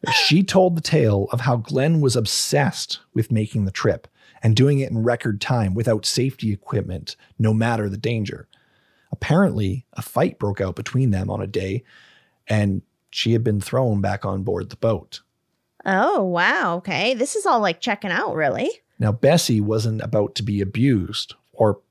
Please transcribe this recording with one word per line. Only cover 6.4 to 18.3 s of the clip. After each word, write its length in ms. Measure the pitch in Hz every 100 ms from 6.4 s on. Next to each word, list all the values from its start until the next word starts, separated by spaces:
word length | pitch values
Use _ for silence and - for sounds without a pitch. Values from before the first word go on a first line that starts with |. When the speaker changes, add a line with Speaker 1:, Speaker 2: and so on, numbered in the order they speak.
| 110
Speaker 1:
equipment, 640 | 101 - 107 101 87 - - _ _
no 160 | 110 110
matter 340 | 113 117 104
the 80 | 98
danger. 500 | 113 117 98 - - _ _ _ _ _ _
Apparently, 720 | - - 156 196 - 98 113 -
a 100 | -
fight 340 | - - 143 -
broke 240 | 101 98
out 140 | 95 87
between 340 | 113 127 131
them 220 | 98 98
on 100 | 101
a 60 | 98
day, 360 | - 95 107 - - - _ _ _ -
and 360 | 107 104 95 - _ _
she 240 | - 113
had 100 | 113
been 160 | 113 104
thrown 400 | 95 120 127 104
back 260 | 98 98 98
on 180 | 95
board 260 | 95 92 101
the 60 | -
boat. 460 | 113 104 - - _ _ _ _ _ _ -
Speaker 2:
Oh, 360 | 190 262 370
wow. 540 | 190 170 185 302 233 175
Okay. 380 | 190 156 208 254
This 200 | 269 440
is 120 | 392
all, 120 | 254
like, 180 | 202 170
checking 300 | - 202 208
out, 240 | 175 403